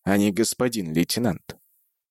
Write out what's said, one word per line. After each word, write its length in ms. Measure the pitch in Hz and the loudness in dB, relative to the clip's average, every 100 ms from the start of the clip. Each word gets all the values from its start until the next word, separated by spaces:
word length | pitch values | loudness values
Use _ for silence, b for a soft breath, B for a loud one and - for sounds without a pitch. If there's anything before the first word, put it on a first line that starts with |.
а 140 | - 101 | 0 2
не 140 | 101 | 4
господин 640 | 95 113 - 127 117 85 | 2 0 0 -2 -2 -2
лейтенант?» 640 | 78 87 - 120 82 - - _ _ _ _ _ | 0 0 0 -2 -4 -8 -20 _ _ _ _ _